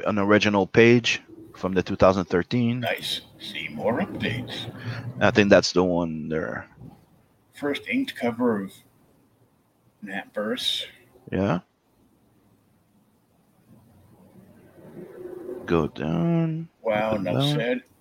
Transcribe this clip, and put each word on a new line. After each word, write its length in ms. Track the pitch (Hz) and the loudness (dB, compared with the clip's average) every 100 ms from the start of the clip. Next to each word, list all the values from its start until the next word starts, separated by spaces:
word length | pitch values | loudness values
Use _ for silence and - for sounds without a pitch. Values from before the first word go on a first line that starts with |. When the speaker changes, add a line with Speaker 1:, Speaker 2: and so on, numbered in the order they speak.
| - | -2
Speaker 1:
an 140 | 104 | -2
original 480 | 98 104 104 101 92 | 4 4 4 2 4
page 520 | - 117 120 117 - - - - - | 6 8 6 2 -4 -8 -20 -20 -8
from 180 | 92 | -2
the 80 | 92 | -2
two 140 | - 98 | -2 4
thousand 300 | 95 95 90 | 4 4 0
thirteen. 520 | 90 85 123 117 123 | -2 0 -2 -2 -2
Speaker 2:
Nice. 440 | - - - - - - | -6 -6 -8 -10 -12 -20
See 260 | - 78 76 | -14 -12 -10
more 260 | 76 92 135 | -4 -2 -2
updates. 680 | 196 - - 120 120 - - - - - - - | -4 -4 -6 -6 -8 -10 -12 -12 -10 -10 -10 0
Speaker 1:
I 120 | 95 | 2
think 180 | 107 101 | 4 8
that's 220 | 95 - | 6 6
the 100 | 90 | 0
one 460 | 90 85 85 80 78 | 2 0 -2 -6 -6
there. 400 | 78 - - - - - - _ _ _ _ _ | -4 -4 -8 -12 -20 -20 -20 _ _ _ _ _
Speaker 2:
First 340 | - 143 139 - | -8 -6 -6 -4
inked 260 | 127 135 | -4 -4
cover 480 | - 120 113 123 104 | -4 -6 -2 -2 -2
of 100 | 98 - _ _ _ _ _ _ _ _ _ _ _ _ | -6 -14 _ _ _ _ _ _ _ _ _ _ _ _
Nat 320 | 101 95 - | -12 -12 -8
Burse. 540 | - 107 127 - - - - _ _ - | -6 -6 -4 -4 -4 -8 -18 _ _ -6
Speaker 1:
Yeah. 260 | 90 98 175 - _ _ _ _ _ _ _ _ _ _ _ _ _ _ _ _ _ _ _ _ - _ - _ - - - - - - - - - - - - - - - - | 0 0 0 -6 _ _ _ _ _ _ _ _ _ _ _ _ _ _ _ _ _ _ _ _ -20 _ -20 _ -20 -20 -20 -20 -20 -20 -20 -20 -18 -18 -16 -16 -2 -2 0 4
Go 220 | 85 76 | 4 4
down. 800 | - 76 82 170 165 165 160 165 _ | -2 -2 0 2 2 0 -2 -8 _
Speaker 2:
Wow, 300 | 113 107 110 | -2 0 0
Speaker 1:
Go 40 | 107 | -2
Speaker 2:
enough 140 | 92 | 0
Speaker 1:
down. 240 | 123 143 147 | 0 0 0
Speaker 2:
said. 240 | 113 254 - _ | -2 -4 -6 _